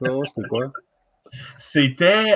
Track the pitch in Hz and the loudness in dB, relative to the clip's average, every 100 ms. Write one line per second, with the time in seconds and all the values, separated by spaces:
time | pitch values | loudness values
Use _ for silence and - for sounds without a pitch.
0 | 127 131 143 - 101 113 131 - - _ | -6 -4 -6 -8 -6 -6 -6 -10 -20 _
1 | _ _ _ - - - - 156 135 131 | _ _ _ -20 -20 -20 -4 2 2 4
2 | 175 214 220 | 4 4 4